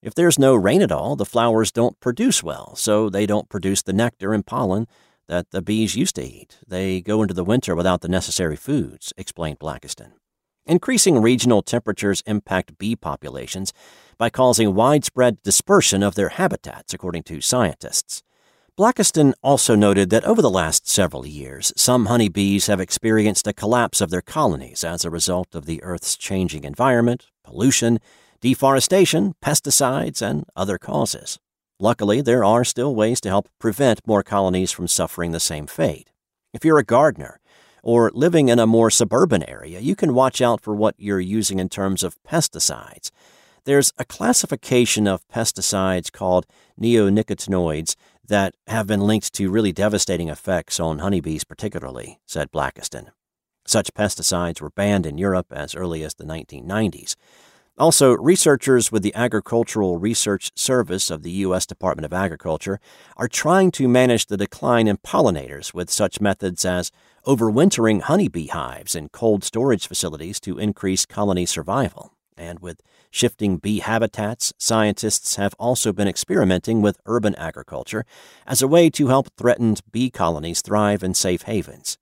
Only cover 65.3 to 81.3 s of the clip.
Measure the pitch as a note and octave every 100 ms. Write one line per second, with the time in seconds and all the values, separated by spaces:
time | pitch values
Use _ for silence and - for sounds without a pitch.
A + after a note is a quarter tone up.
65.3 | D#2+ C2 C#2 - F2+ F2+ - G2 - G#2
66.3 | F#2+ F#2+ F2 F#2 F2+ F2 _ _ _ -
67.3 | C3+ A2+ G#2+ F#3 - A2 G#2 - F3 D#3+
68.3 | E2+ D2+ - B1+ B1 - E2+ D2+ - A#2
69.3 | G#2 - A2+ C3+ A2 - F2+ F2 D2+ D#2+
70.3 | G#2 - F2+ G#2+ G2 G2 F#2 - - G#2
71.3 | F2+ F2 - D#2 A#2 G#2+ - - _ _
72.3 | _ E2+ F2 F2+ E2 _ _ _ - A#2+
73.3 | - G#2 F2+ G2+ G#2+ - A2 A2+ - G#2
74.3 | A#2+ - - - A2+ G#2+ G2+ G#2+ - -
75.3 | - G2+ - A2+ B2+ A2+ G2 G2+ - -
76.3 | F#3+ G2 F#2 - A2+ G#2 F#2+ - A#2 G#2+
77.3 | - D#2+ - - C2+ B1+ A2 A2+ - -
78.3 | - - B2+ C3+ E3 E3 - C#3 C3 -
79.3 | _ A#2+ A#2+ A2+ G#2+ _ A2+ B2+ - E2+
80.3 | D#2 D#2+ E2+ - G#2 G#2 G#2 F#2 F2+ F#2+